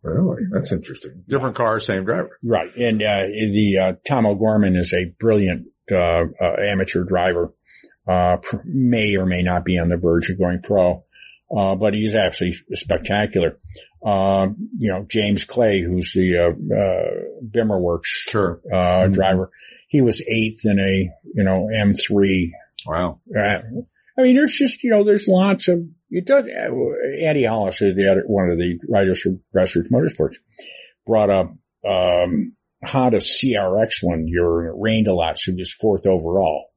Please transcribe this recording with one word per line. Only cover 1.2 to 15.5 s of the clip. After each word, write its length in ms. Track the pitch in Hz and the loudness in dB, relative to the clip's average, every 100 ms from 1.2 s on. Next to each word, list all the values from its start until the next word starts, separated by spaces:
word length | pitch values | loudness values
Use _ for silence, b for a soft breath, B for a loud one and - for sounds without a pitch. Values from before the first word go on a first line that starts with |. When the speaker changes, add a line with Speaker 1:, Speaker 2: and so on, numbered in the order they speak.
| - | -6
Speaker 1:
Different 280 | 139 127 107 | -4 -4 -2
car, 240 | 117 110 | 0 0
same 260 | - 95 95 | -2 -4 -2
driver. 320 | 175 - - | -4 -4 -8
Speaker 2:
Right. 260 | 120 107 87 120 | -2 0 -2 -2
And, 260 | 120 110 | -2 0
uh, 220 | 107 101 98 | 0 0 -2
the, 460 | 104 110 101 104 95 | -2 0 2 2 2
uh, 120 | 92 92 - | 0 -2 -2
Tom 180 | 135 110 | 0 2
O'Gorman 500 | 101 110 107 98 90 | 2 2 2 2 2
is 180 | 85 | 0
a 200 | 90 90 - | -2 -4 -2
brilliant, 480 | 113 107 95 85 - _ - | 2 2 2 -2 -8 _ -2
uh, 40 | 95 | 0
uh, 600 | 87 85 85 - 90 - 101 | 2 2 0 -2 -2 0 -2
amateur 320 | 98 95 92 | 0 -2 -2
driver, 500 | 90 92 90 87 85 _ B B B B - | 0 0 0 0 -4 _ B B B B -2
uh, 300 | 92 90 90 | 2 2 0
pr-, 160 | - 104 - | -2 -10 -4
may 500 | 135 123 120 104 98 | 0 2 2 2 0
or 100 | 92 | 0
may 160 | 90 | 0
not 240 | 90 90 85 | 0 0 0
be 120 | 90 | 0
on 120 | 85 | 0
the 80 | 87 | 0
verge 320 | 90 85 85 | 2 0 0
of 80 | 90 | -2
going 220 | 90 90 | -2 -2
pro. 400 | - 101 90 85 _ B B B _ 110 | 0 2 2 0 _ B B B _ -2
Uh, 200 | 98 95 | 0 0
but 180 | 107 104 | 0 0
he's 200 | 110 107 | 0 0
actually 380 | 92 - 92 85 _ | 0 0 -4 -4 _
spectacular. 840 | - - 82 - 101 107 95 82 - - B B B - | -12 -4 -4 0 -2 0 0 0 -4 -20 B B B -2
Uh, 420 | 98 95 98 95 107 214 226 | 0 2 2 0 -2 -10 -4
you 140 | 113 | -4
know, 140 | 92 101 | -4 -4
James 360 | 110 104 101 | -2 0 -2
Clay, 360 | - | -2